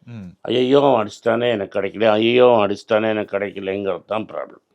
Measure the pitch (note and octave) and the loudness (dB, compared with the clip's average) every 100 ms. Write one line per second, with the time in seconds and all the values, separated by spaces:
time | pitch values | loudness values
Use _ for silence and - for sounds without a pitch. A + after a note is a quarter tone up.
0 | - A#2 F#2 - - A#2+ B2+ C#3 C#3+ A#2+ | -20 -16 -16 -14 -6 -2 2 2 4 2
1 | G#2 - - A#2+ A#2+ A2 F#2+ G2+ G2 F2+ | 0 -4 -2 0 0 -2 -4 -6 -6 0
2 | A2 G#2+ A#2 B2 B2 A#2 G2+ G2+ - G#2+ | 2 2 2 4 6 6 2 -2 -2 0
3 | A2 G#2+ G2 G2 G2+ G2 F#2+ G2 G2 F2 | 0 -2 -4 -4 -6 -8 -6 -4 -4 -6
4 | - G#2+ G#2 D2+ B1+ - _ | -6 -8 -6 -10 -12 -16 _